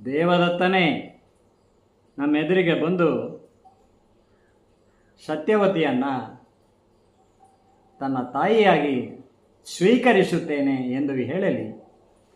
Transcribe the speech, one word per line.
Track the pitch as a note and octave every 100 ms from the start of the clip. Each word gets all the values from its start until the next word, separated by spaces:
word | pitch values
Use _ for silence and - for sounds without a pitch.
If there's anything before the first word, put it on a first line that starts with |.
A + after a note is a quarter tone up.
ದೇವದತ್ತನೇ | G#2+ C#3+ E3+ F3 F3 F3 F3+ F#3+ E3 B2 - - _ _ _ _ _ _ _ _ _ -
ನಮ್ಮೆದುರಿಗೆ | C#3+ D3+ D#3 F#3 E3+ D3
ಬಂದು | D3+ F#3 E3 B2 A2+ - - _ _ _ _ _ _ _ _ _ _ _ _ _ _ _ _ _ -
ಸತ್ಯವತಿಯನ್ನ | D#3 F3+ G#3+ G3 E3 D3+ B2+ C#3 C3 A2+ - _ _ _ _ _ _ _ _ _ _ _ _ _ _ _ -
ತನ್ನ | C3+ C3
ತಾಯಿಯಾಗಿ | B2 C#3 F3 A3 G3+ E3 C#3+ B2 - - - _ _ _
ಸ್ವೀಕರಿಸುತ್ತೇನೆ | - - F3+ A#3+ B3+ G3 E3+ E3+ - D3 C#3 C3+ B2+
ಎಂದು | C3 C#3+
ಹೇಳಲಿ" | C3 A#2 E3+ G3 B2 A2 A2 - _ _ _ _